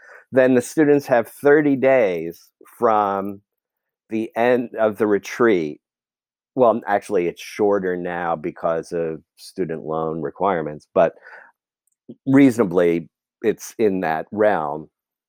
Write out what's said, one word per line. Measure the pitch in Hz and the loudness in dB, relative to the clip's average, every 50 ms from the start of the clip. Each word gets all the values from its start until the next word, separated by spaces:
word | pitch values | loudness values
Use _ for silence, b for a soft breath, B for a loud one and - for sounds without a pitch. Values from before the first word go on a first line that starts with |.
| B B B B B B | B B B B B B
Then | 120 131 127 127 131 | 2 2 4 4 2
the | 123 | 2
students | 120 - - 160 156 143 147 143 139 | 0 0 0 2 4 4 4 2 2
have | - 131 117 110 - | 0 0 0 0 -4
thirty | - - - 143 143 156 151 147 139 | -10 0 2 4 4 4 4 2 0
days | 131 120 131 135 131 113 95 90 82 80 85 82 - _ _ _ _ _ - - - | 2 2 2 4 4 2 0 0 -4 -6 -8 -10 -12 _ _ _ _ _ -20 -6 -2
from | 120 117 107 107 104 98 98 98 98 101 98 101 _ _ _ _ _ _ _ _ _ _ _ _ _ _ | 0 2 2 2 0 0 -2 -4 -6 -8 -12 -14 _ _ _ _ _ _ _ _ _ _ _ _ _ _
the | 110 110 110 - - | -6 -6 -6 -6 -4
end | 113 117 123 127 120 123 117 - 113 | 0 2 2 2 0 -2 -6 -4 -2
of | 110 110 104 101 | -2 -2 0 0
the | 113 | 0
retreat. | 107 101 98 - - - - 123 117 104 87 80 76 73 - _ _ _ _ _ _ _ _ _ _ _ _ _ _ _ | 0 0 0 -2 -6 -2 0 2 2 2 2 0 -4 -8 -12 _ _ _ _ _ _ _ _ _ _ _ _ _ _ _
Well, | 131 127 113 107 117 - | 2 4 4 4 2 -2
actually, | 95 101 104 - - 104 - 87 | -4 -4 -4 -2 -2 -2 -2 -2
it's | 85 82 - | -2 -6 -8
shorter | - - - - 107 101 101 101 92 92 90 | -14 -14 -4 -2 0 0 0 0 -2 -4 -4
now | 90 87 90 87 87 87 85 82 | -4 -6 -6 -6 -6 -4 -4 -6
because | 78 78 87 78 - - 85 82 82 80 - | -6 -6 -10 -8 -4 -4 -4 -2 -4 -6 -6
of | 87 85 82 80 80 76 - _ _ | -6 -6 -4 -6 -6 -10 -14 _ _
student | - - - - 95 90 80 80 76 - | -20 -20 -14 -8 -8 -6 -6 -8 -10 -8
loan | 73 78 80 80 80 80 82 | -8 -6 -6 -6 -6 -6 -6
requirements, | 76 71 - - 92 98 95 82 78 76 76 71 - _ - | -8 -10 -6 -4 -2 -2 -2 -2 -6 -8 -10 -14 -18 _ 0
but | 95 85 - - B B B B B B B B _ _ _ _ _ _ _ _ _ _ - - - _ | 2 2 2 0 B B B B B B B B _ _ _ _ _ _ _ _ _ _ -20 -20 -8 _
reasonably, | 135 135 139 143 135 113 117 110 90 82 92 87 87 85 85 80 - _ _ _ _ _ _ | 2 6 6 6 6 4 2 0 0 2 2 2 2 2 0 -4 -8 _ _ _ _ _ _
it's | - 110 95 - - - - - | -4 -4 -4 -4 -10 -14 -4 -2
in | 113 104 95 92 | -2 -2 0 -2
that | 92 82 78 80 82 - | -2 -4 -4 -6 -8 -6
realm | 107 101 107 104 98 82 78 73 73 78 78 - _ _ _ _ _ _ _ | -2 0 0 2 2 0 -2 -6 -8 -10 -12 -16 _ _ _ _ _ _ _